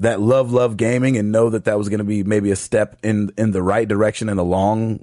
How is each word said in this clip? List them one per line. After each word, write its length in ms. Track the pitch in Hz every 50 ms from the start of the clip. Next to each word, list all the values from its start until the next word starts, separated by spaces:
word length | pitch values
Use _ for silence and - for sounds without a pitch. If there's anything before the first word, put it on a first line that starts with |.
that 200 | 101 117 113 98
love, 320 | 107 113 127 135 127 120
love 240 | 123 123 123 117 107
gaming 400 | 95 113 113 123 123 131 135 131
and 160 | 110 104 104
know 180 | 110 113 117 117
that 140 | 110 107 -
that 140 | 110 104 104
was 100 | 101 101
gonna 160 | 107 107 104
be 180 | 101 107 104 95
maybe 260 | 101 107 104 101 101
a 60 | 98
step 420 | - - - 117 107 107 - - _
in, 300 | - 110 107 104 104 101 - 104
in 140 | 110 110
the 100 | 95 92
right 240 | 90 95 101 113 113 104
direction 400 | 104 101 107 107 - - 110 107
in 80 | 101
the 80 | 95 87
long 560 | 87 90 95 98 104 110 110 113 110 107 -